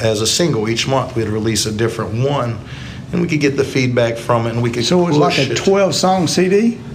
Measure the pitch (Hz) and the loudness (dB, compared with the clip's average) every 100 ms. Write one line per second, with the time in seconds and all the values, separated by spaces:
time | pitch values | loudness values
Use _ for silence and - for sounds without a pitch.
0 | 113 104 110 - 170 113 107 113 - 131 | 0 0 0 0 0 0 -2 -2 0 0
1 | 117 117 104 107 110 104 110 107 117 - | 0 -4 -2 -2 0 0 -2 -2 -2 -2
2 | 95 113 139 139 120 - - - - - | -4 -2 0 0 -2 -6 -10 -12 -12 -14
3 | - 175 165 151 147 135 135 135 123 120 | -6 -4 0 0 0 0 -2 0 0 2
4 | 117 117 - 120 113 113 120 117 - 180 | 0 -2 0 0 0 -2 -2 -2 2 2
5 | 175 147 - - 123 117 196 196 185 - | 4 4 2 2 0 0 2 4 2 2
6 | 185 190 156 - 185 202 233 233 - | 2 2 2 2 2 4 2 0 -8